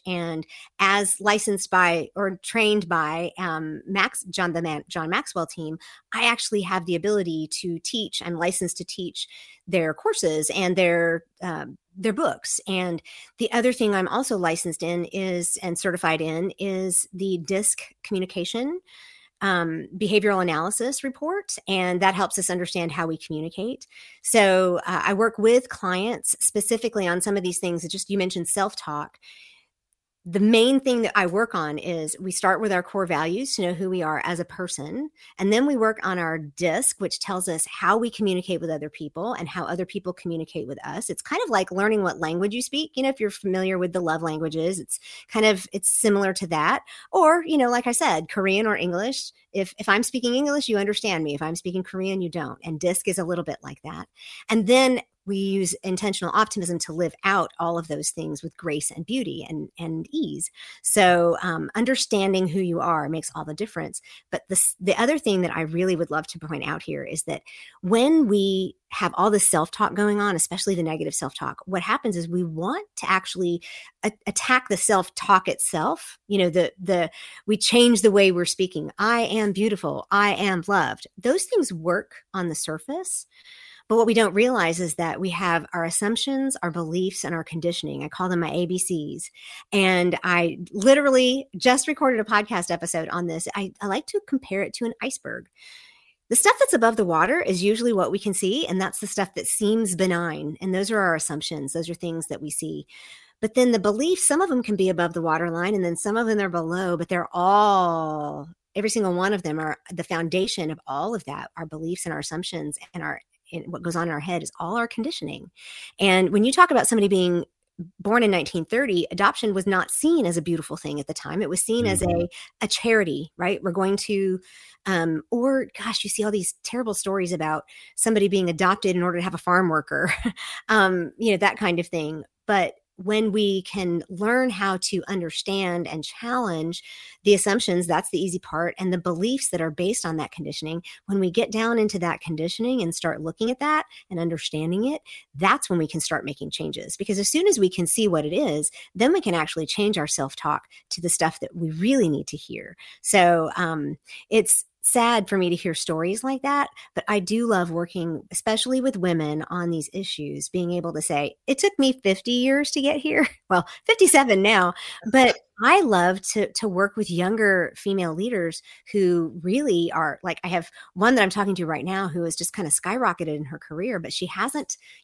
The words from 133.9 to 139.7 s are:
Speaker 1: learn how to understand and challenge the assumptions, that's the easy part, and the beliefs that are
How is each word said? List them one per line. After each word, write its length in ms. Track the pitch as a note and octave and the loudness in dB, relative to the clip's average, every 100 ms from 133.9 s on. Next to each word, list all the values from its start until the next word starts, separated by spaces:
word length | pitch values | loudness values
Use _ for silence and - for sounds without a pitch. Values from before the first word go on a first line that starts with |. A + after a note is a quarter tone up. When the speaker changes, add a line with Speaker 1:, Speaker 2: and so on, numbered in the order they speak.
| E3+ - | -2 -4
Speaker 1:
learn 420 | F3+ G#3+ B3 B3+ | -4 0 2 0
how 260 | F#3 G3 F#3 | 0 -2 -2
to 240 | - F#3+ - | -2 -4 -4
understand 800 | F#3+ E3+ - - G3 F#3 F3 E3+ | -6 -4 -6 -4 -2 -2 -2 -4
and 160 | D#3+ | -8
challenge 800 | - - A#3 B3 A3 D#3+ D#3+ F3+ - - - - | -10 -10 -6 -4 -2 -2 -4 -6 -12 -20 -20 -2
the 100 | G3+ | 4
assumptions, 540 | G3 G3+ G#3+ - F3+ F3 | 4 4 2 2 0 2
that's 240 | E3 - | 0 0
the 100 | E3+ | -2
easy 160 | F#3+ E3+ | -2 -4
part, 380 | - D#3 E3+ - | -6 -4 -4 -2
and 160 | F#3 | -2
the 40 | F3+ | -2
beliefs 500 | F3+ E3 A3 C4+ - | -2 -2 -2 0 -2
that 120 | E3 | -2
are 100 | E3 | -4